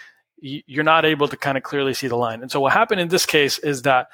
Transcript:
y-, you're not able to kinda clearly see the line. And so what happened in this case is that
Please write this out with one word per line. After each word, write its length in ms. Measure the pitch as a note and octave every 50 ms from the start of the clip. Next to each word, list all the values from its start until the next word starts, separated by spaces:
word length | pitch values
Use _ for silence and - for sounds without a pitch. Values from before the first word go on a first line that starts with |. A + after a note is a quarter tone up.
| - - _ _ _ _ _ -
y-, 200 | D3+ C3 C#3 D3+ -
you're 180 | - C3 D3 D3+
not 200 | D#3 D#3+ E3 D#3
able 220 | D#3+ D#3 C#3 D3 C#3
to 80 | -
kinda 240 | - - C#3+ C3+ C3
clearly 340 | - - D3 C#3+ C#3 C3+ A#2+
see 120 | - C#3 B2+
the 80 | A#2+
line. 260 | A#2+ B2 A2+ A2+ A2+
And 80 | B2+ B2+
so 100 | - C#3+
what 120 | C#3 C3
happened 280 | - G3 A#3 - G#3+ F#3
in 80 | E3+ E3+
this 180 | F#3 E3 -
case 320 | - - D3+ C#3+ B2+ - -
is 240 | - D3+ C#3+ B2
that 260 | A#2 C#3+ C3 B2+ B2 _